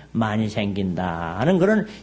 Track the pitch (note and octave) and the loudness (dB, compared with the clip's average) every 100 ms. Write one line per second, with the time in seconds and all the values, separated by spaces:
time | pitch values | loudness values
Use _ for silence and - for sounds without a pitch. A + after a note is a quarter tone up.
0 | - A2+ A2 G#2+ G#2+ A2+ G2+ G2 F#2+ E2+ | -6 -2 0 0 0 -2 -2 -2 -2 -2
1 | F2+ E2 E2 F2+ C#3+ F#3 F#3+ A3 - - | -2 -4 -4 0 2 4 4 2 -2 -8